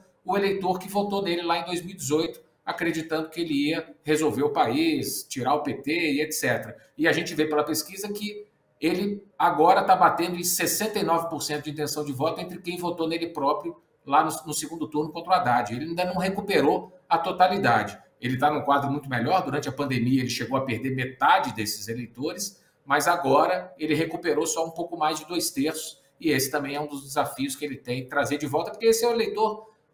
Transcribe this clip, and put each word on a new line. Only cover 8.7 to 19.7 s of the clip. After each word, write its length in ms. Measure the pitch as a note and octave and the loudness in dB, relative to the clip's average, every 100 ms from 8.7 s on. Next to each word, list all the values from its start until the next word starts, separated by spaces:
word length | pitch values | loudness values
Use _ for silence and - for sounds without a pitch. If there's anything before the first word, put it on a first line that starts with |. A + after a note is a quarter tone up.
| - | -2
ele 460 | D#3+ F3+ G3+ G3+ - - | 0 0 -2 -4 -8 0
agora 480 | E3 D3+ E3+ F#3+ | 2 6 6 6
tá 120 | F#3+ F#3 | 6 6
batendo 400 | E3 D#3 F3 F3 | 6 4 -2 -2
em 80 | |
sessenta 560 | F3 - E3+ - G#3+ - | -2 0 0 0 0 0
e 40 | |
nove 240 | D#3+ E3 E3 | 2 2 0
por 140 | D3 | -4
cento 220 | - D3 | -4 -4
de 80 | D3+ | -6
intenção 340 | D3 D3 - C#3+ | -4 -4 -4 -4
de 80 | |
voto 260 | C3 D#3 E3+ | -2 -2 -2
entre 200 | F3 F3 | -8 -10
quem 180 | F3 F3 | -8 -6
votou 300 | F3 E3 D#3+ | -4 -2 -2
nele 220 | E3 E3 | -2 -4
próprio 520 | D3 C#3 D3+ E3 - _ _ C3+ | -2 0 0 -4 -12 _ _ 0
lá 180 | C#3+ | 2
no, 80 | D#3+ D#3 D#3+ | 2 -2 -6
no 60 | |
segundo 340 | D3 C#3 E3 D3 | -6 -6 -8 -4
turno 240 | D3+ D#3 | -2 -4
contra 200 | E3+ F3 | -4 2
o 20 | |
Haddad. 400 | F#3 B2+ A#2+ A2+ | 2 4 2 2
Ele 120 | B2 D#3+ | -4 -4
ainda 200 | E3+ F3+ | -4 -2
não 120 | F3+ | -2
recuperou 760 | F#3+ G3 - E3+ C#3 - - - - | -2 -2 0 4 4 2 -2 -12 -2
a 100 | E3+ | 0
totalidade. 800 | F#3 F3+ F#3 G3 B2+ A2+ G#2 - - _ | 0 4 4 4 4 4 0 -8 -20 _
Ele 180 | B2 C3 | -4 0
tá 140 | D3 | 2
num 100 | D3 | 2
quadro 300 | C3+ C#3 C3 | 2 2 2
muito 180 | C#3+ C#3 | -4 -4
melhor. 340 | B2 A#2+ F#3 | -2 2 0
Durante 260 | D3 C#3+ | 0 -4
a 20 | C3+ | -4